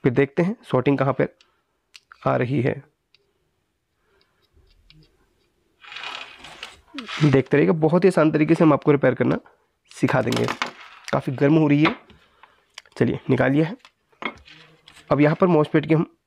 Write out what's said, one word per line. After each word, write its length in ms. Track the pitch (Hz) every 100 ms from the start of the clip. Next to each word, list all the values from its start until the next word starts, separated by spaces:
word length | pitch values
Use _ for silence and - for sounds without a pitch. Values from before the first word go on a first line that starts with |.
फिर 100 | 143
देखते 300 | 123 139 -
हैं 120 | 175 233 -
शॉर्टिंग 260 | 131 127 139
कहाँ 160 | 139
पर 140 | 131 143 _ _ _ _ _ _ - _ _ -
आ 80 | 131
रही 260 | 120 135
है। 220 | 117 139 - _ _ _ _ _ _ _ _ _ _ _ _ _ _ _ _ _ _ _ _ 156 156 _ _ _ _ _ _ _ - - - - - - - - - - _ 285 226 -
देखते 340 | 151 135 127 143
रहिएगा, 160 | 170
बहुत 300 | 170 156 180
ही 60 | 190
आसान 220 | 180 156
तरीके 240 | 156 156 165
से 80 |
हम 100 | 165
आपको 180 | 139 -
रिपेयर 220 | 143 135
करना 260 | 117 123 233 - _ _ _ _
सिखा 300 | - 135 139
देंगे। 240 | 113 117 117 - - - - - -
काफ़ी 220 | 131 -
गर्म 220 | 127 143 160
हो 120 | 151
रही 160 | 143
है, 120 | 156 240 _ - _ _ - _ _ - _ -
चलिए 220 | 123 139 -
निकाल 220 | 131 131
लिया 140 | 139 160
है। 120 | 233 - _ _ _ - - - - - _ - - _
अब 100 | 139
यहाँ 140 | 147 160
पर 120 | 185
MOSFET 400 | 160 151 160 151
की 60 |
हम 240 | 156 - _